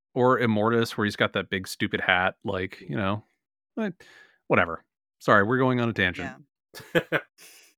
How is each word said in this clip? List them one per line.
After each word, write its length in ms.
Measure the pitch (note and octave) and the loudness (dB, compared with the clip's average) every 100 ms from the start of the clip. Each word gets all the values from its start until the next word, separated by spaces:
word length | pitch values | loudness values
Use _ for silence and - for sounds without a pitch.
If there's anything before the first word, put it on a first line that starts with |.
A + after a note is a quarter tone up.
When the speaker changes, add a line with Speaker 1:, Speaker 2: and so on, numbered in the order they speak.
| _ | _
Speaker 1:
Or 240 | C3 B2 B2 | 2 4 4
Immortus, 540 | A#2+ G#2 A2 A#2 A2+ | 2 2 2 2 0
where 120 | - | -2
he's 120 | G#2 - | -2 0
got 160 | A2 | -2
that 160 | G2+ F2 | -2 -4
big 160 | F#2+ F#2+ | -4 -6
stupid 320 | - G#2 G#2 | -4 -4 0
hat. 360 | - F2+ F#2+ - | 2 2 2 -2
Like, 360 | - F#2+ F#2+ - | -6 -4 -6 -8
you 160 | F#3 C3+ | -8 -4
know, 280 | G2 G#2+ - _ _ _ _ | -2 -4 -8 _ _ _ _
but 200 | - G#3+ - - - - _ - | -8 -6 -8 -18 -20 -20 _ -2
whatever. 380 | - F2 E2 _ _ _ _ | 0 0 -4 _ _ _ _
Sorry, 220 | - G#2+ | 2 4
we're 160 | G2+ B2+ | 4 2
going 220 | C3 B2 | 2 0
on 80 | A#2 | 0
a 40 | |
tangent. 520 | G#2+ F#2 F2+ C3 C3 C#3+ _ _ - - | 0 -2 -2 -10 -12 -20 _ _ -20 -4
Speaker 2:
Yeah. 60 | E3 - D#3 | -4 -2 -6
Speaker 3:
<laughs> 40 | - _ - - - | -8 _ -20 -20 -20